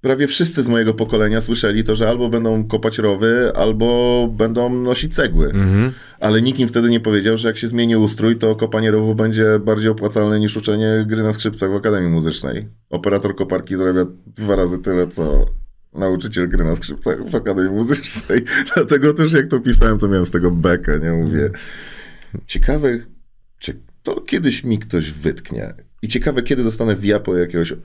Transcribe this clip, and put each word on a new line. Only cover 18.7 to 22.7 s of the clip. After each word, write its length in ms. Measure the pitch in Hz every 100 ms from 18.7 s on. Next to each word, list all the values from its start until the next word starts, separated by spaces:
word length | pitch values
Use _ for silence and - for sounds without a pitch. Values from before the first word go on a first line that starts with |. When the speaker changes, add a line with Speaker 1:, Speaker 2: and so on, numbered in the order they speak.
| -
Speaker 1:
Dlatego 380 | 151 143 147
też 200 | 156 156
jak 140 | 156 127
to 120 | 131
pisałem, 380 | 123 120 113 110
to 80 | 104
miałem 180 | 95 85
z 60 |
tego 200 | 87 87
bekę, 480 | 85 87 87 - 76
nie? 120 | 80
Mówię, 340 | 82 80 78 71
Speaker 2:
Mhm. 80 | - - - - - - - - - -
Speaker 1:
ciekawe, 500 | - -